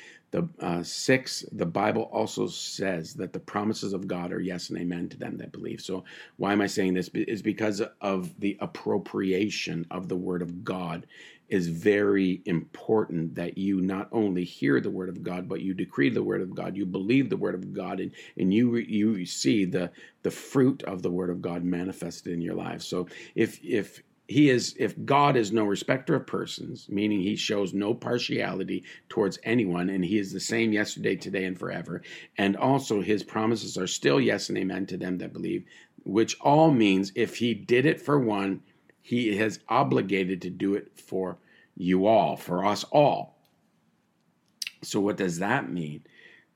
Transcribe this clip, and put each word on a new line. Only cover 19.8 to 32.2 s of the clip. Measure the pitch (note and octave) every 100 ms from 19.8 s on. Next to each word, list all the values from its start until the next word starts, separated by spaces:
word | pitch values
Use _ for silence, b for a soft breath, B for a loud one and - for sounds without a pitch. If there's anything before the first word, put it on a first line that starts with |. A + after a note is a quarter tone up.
| F2 B B _
the | F2
fruit | - - C#3 C3 C#3
of | - F#2
the | F2+
Word | F2+ F2+
of | F2+
God | F2+ F2
manifested | F2+ F2 F#2+ - F2 - F#2
in | E2+
your | E2+
life. | F2+ F2 F2
So | - F#2 F2 B B
if, | - A2 -
if | - A#2 F#2+ - _ _ -
He | A#2 D3
is, | B2 - -
if | A2 - A2
God | C#3 C#3+ C3
is | G2+
no | A2
respecter | G#2 G2 - C3+ -
of | C#3 -
persons, | G2 - - - - -
meaning | G2+ G#2 G#2
He | F#2+
shows | G#2 - G#2 F#2+
no | G2 G2+
partiality | A#2+ A#2+ A#2+ - A#2 G2 F#2+ F#2 F#2+ B B _
towards | - G2 -
anyone, | A2+ B2 F#2+ F2 F#2
and | F#2+
He | F2 G#2
is | F#2+
the | F#2
same | - A2+ A2+
yesterday, | G#2 G#2+ - - -
today, | - F#2+ F#2
and | F2+
forever, | F#2 F#2 E2+ F2 B B